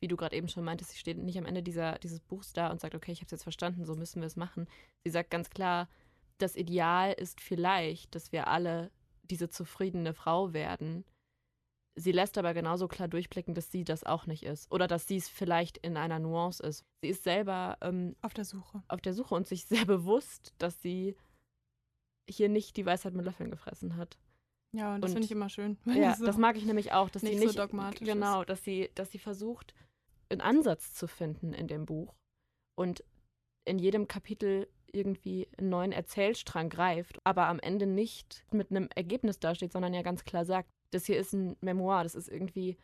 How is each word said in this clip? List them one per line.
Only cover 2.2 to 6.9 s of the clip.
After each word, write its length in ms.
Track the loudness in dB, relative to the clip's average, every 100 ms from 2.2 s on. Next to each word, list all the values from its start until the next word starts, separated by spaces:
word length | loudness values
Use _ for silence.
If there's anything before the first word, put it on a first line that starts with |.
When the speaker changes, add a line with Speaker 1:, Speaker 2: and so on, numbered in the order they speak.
| -10 -10 -8
Speaker 1:
da 200 | -2 -2
und 100 | -2
sagt, 120 | -6
okay, 200 | -8 -8
ich 80 | -10
hab's 100 | -10
jetzt 120 | -10
verstanden, 420 | -10 -6 -4 -4 -4
so 100 | -6
müssen 260 | -6 -6
wir 60 | -6
es 80 | -6
machen. 320 | -8 -6 -10 -12 -20 _ -2
Sie 60 |
sagt 180 | -2 0
ganz 180 | -2 -4
klar, 380 | -2 0 2 0 _ _ _ _ _
das 180 | -2 0
Ideal 560 | -2 2 4